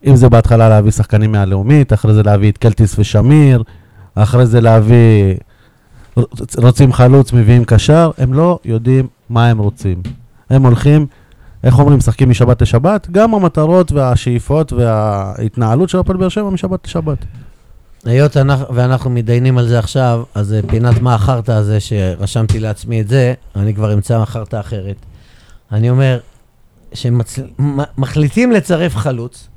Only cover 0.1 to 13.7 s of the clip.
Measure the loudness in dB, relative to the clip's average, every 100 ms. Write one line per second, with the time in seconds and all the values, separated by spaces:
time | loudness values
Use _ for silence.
0.1 | 4 6 4 4 4 4 4 2 0 0
1.1 | 0 0 0 -2 -2 2 2 2 0 2
2.1 | 2 2 2 2 0 0 2 0 0 -2
3.1 | 0 2 4 4 2 -2 -14 _ _ -14
4.1 | -2 0 2 2 4 4 4 4 4 6
5.1 | 4 2 -2 -8 _ _ _ _ -20 -10
6.1 | -6 -6 -6 -12 0 2 4 2 4 4
7.1 | 4 4 2 4 4 4 0 4 2 2
8.1 | -2 -4 0 0 -2 -4 -4 0 0 -2
9.1 | _ _ 0 2 2 -2 -4 -6 -6 -8
10.1 | -14 -20 _ _ 2 4 2 2 2 0
11.1 | _ _ _ -20 -6 0 2 4 2 0
12.1 | 0 0 2 2 2 0 0 0 -2 -4
13.1 | 0 0 2 -2 0 0